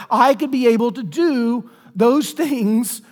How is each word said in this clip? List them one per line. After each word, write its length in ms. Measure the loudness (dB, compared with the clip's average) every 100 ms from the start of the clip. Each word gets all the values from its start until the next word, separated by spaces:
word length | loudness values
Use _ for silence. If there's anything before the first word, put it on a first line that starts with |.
| -2
I 240 | 2 4
could 160 | 2 -2
be 180 | 0 2
able 240 | 2 0
to 100 | -4
do 640 | -8 -2 0 0 -2 -4 -8 -18 _ 0
those 360 | 2 2 -2
things 720 | -4 -4 -2 0 0 -2 -8 -14